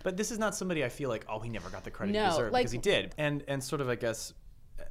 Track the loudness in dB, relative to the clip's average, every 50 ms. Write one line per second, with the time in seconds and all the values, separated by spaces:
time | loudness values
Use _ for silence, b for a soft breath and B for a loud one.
0 | -4 -2 0 0 -2 -2 0 0 0 0 0 0 -2 0 0 0 0 0 -2 -2
1 | -2 0 0 -2 -2 -4 -6 -4 -4 -4 -4 -4 -6 -6 -8 -8 -8 -8 -6 -2
2 | 0 2 4 4 4 4 4 4 4 4 4 4 4 2 2 0 4 4 4 4
3 | 4 0 -2 0 0 2 0 0 -2 -2 -2 -2 -2 -2 -2 0 2 0 0 0
4 | 0 0 0 -2 -4 -10 -12 -14 -16 -18 -18 -18 -16 -10 -8 -6 -6 -4